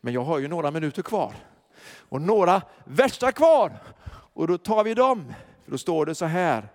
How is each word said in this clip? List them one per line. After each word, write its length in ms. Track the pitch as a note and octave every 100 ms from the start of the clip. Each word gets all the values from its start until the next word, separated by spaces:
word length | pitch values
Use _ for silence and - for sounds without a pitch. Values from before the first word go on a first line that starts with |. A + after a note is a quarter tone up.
Men 120 | A#2+
jag 100 | B2
har 160 | B2+ D#3
ju 80 | C#3+
några 240 | E3+ D3
minuter 300 | D3+ D3+ -
kvar. 320 | - G#3+ D3 G2+ - _ _ _ - - _
Och 120 | C3
några 400 | E3 G#3+ F3 F#3+ - - -
verser 460 | C#3 C4 - B3
kvar. 480 | A#3+ D#4+ D4+ F#3 - - - - - _
Och 140 | - E3
då 100 | F3
tar 260 | - A3
vi 100 | G#3+
dem. 400 | A3+ C4 A#3+ C3 - - _
För 80 | -
då 60 | C#3
står 280 | - D#3+ D3+
det 100 | D#3
så 100 | E3
här. 440 | E3+ F3 A#2 G#2